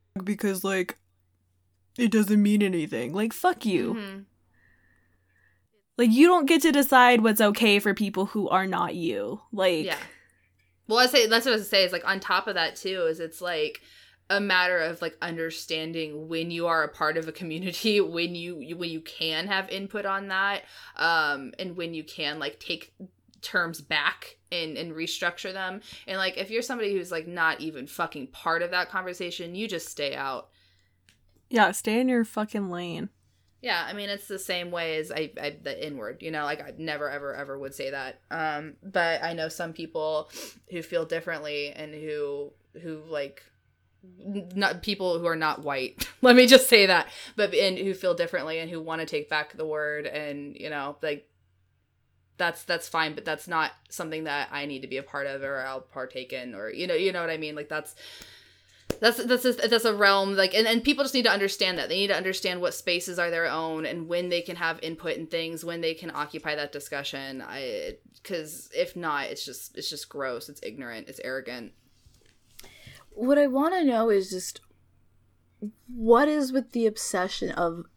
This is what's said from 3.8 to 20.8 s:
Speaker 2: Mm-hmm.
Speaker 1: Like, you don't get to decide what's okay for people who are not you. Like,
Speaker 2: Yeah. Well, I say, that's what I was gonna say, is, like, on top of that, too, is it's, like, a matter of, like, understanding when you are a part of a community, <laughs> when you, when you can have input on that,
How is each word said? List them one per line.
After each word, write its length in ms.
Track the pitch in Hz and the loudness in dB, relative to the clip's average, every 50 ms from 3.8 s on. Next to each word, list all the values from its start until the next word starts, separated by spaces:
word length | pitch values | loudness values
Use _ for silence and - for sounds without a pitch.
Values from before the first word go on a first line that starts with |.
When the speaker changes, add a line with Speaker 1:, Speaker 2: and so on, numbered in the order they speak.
| - - - | 2 0 -2
Speaker 2:
Mm-hmm. 240 | 233 208 196 196 196 196 _ _ _ _ _ _ _ _ _ _ _ _ _ _ _ _ _ _ _ _ _ _ _ _ _ _ _ _ _ _ _ _ _ _ - | -4 -6 -10 -12 -14 -16 _ _ _ _ _ _ _ _ _ _ _ _ _ _ _ _ _ _ _ _ _ _ _ _ _ _ _ _ _ _ _ _ _ _ 4
Speaker 1:
Like, 140 | 240 226 | 6 6
you 160 | 220 254 302 349 | 10 10 10 10
don't 180 | 359 349 302 277 | 10 8 6 6
get 140 | 330 320 | 6 6
to 100 | 277 330 | 6 6
decide 520 | 262 285 277 277 277 254 247 247 247 233 220 | 6 6 4 8 8 10 10 10 8 8 6
what's 180 | 226 214 220 | 4 6 6
okay 380 | 220 208 208 - 233 214 202 202 | 4 4 6 6 6 6 6 6
for 140 | 202 208 196 | 4 2 2
people 340 | - 214 196 208 185 190 202 | 2 0 -2 0 -2 -2 -2
who 200 | - 214 196 - | 0 -2 0 2
are 180 | - 185 190 190 | 2 2 2 0
not 280 | 185 175 175 175 170 | -2 -2 -2 -2 -4
you. 460 | 180 165 165 - - 208 104 - 220 - _ | -4 -2 -2 -2 -2 -4 -6 -6 -10 -12 _
Like, 340 | - 202 190 185 175 156 156 | -2 2 2 4 4 2 0
Speaker 2:
Yeah. 120 | 185 160 - - - - - _ _ _ _ _ _ _ _ _ _ _ _ _ - | -2 -4 -6 -6 -14 -18 -20 _ _ _ _ _ _ _ _ _ _ _ _ _ 0
Well, 120 | 220 233 | 4 4
I 80 | 254 254 | 4 6
say, 180 | 294 269 233 220 | 6 6 6 6
that's 180 | 226 233 240 | 4 4 4
what 60 | 269 233 | 4 2
I 20 | |
was 80 | 214 202 | 2 0
gonna 60 | 196 | 2
say, 140 | - 196 185 | 4 4 4
is, 60 | 175 | 4
like, 160 | 185 175 - - | 0 -2 -2 -2
on 120 | 196 190 | -2 -2
top 280 | 185 - 190 185 196 220 | 0 0 0 0 0 0
of 80 | 190 | -2
that, 200 | 180 165 156 - | 0 -2 -2 -2
too, 300 | - - 190 190 185 175 160 | -6 -6 -6 -2 0 0 0
is 100 | 165 175 | 0 -2
it's, 220 | 165 165 165 - | -6 -10 -10 -8
like, 400 | 180 175 175 156 151 151 151 - - - - - - _ _ _ _ _ | -6 -4 -2 -2 -2 -2 -4 -10 -18 -20 -20 -20 -20 _ _ _ _ _
a 100 | 196 202 | 0 0
matter 380 | 208 202 185 180 180 180 180 175 | 2 4 4 4 4 4 2 2
of, 240 | 160 165 170 165 | 0 0 -2 -4
like, 160 | 175 165 - _ | -6 -8 -6 _
understanding 1040 | - 175 165 165 160 165 160 - - - 160 156 160 160 165 165 160 151 147 151 156 160 | -6 -6 -4 -4 -4 -6 -6 -8 -8 -6 -4 -4 -4 -4 -4 -6 -6 -6 -8 -10 -8 -6
when 240 | 165 165 165 170 | -4 -4 -4 -4
you 160 | 170 165 170 170 | -4 -2 0 2
are 160 | 165 160 156 | 2 2 2
a 40 | 147 | 0
part 280 | - - 156 151 156 165 | -2 -2 -2 0 0 0
of 100 | 160 160 | -4 -6
a 40 | |
community, 680 | 156 - 185 165 156 165 185 185 170 - - 220 208 208 | -10 -10 -8 -8 -6 -6 -6 -6 -6 0 2 4 4 4
<laughs> 0 | |
when 340 | 190 160 165 170 170 170 175 | 2 2 0 -2 -2 -2 -4
you, 400 | 170 170 175 180 156 123 147 165 170 | -6 -8 -10 -10 -10 -10 -10 -10 -8
when 120 | 180 170 | -8 -6
you 120 | 165 160 | -8 -8
can 460 | 160 - - - 165 160 160 156 170 202 | -10 -12 -10 -6 -4 -4 -2 -4 -2 -2
have 220 | 196 190 190 190 | -2 -2 -2 -4
input 360 | - 196 196 196 - 208 202 | -8 -8 -8 -8 -8 -6 -4
on 220 | 196 196 196 202 196 | -2 -4 -4 -4 -4
that, 360 | 190 190 196 202 202 185 - - - - | -2 -2 0 0 -2 -4 -8 -12 -20 -20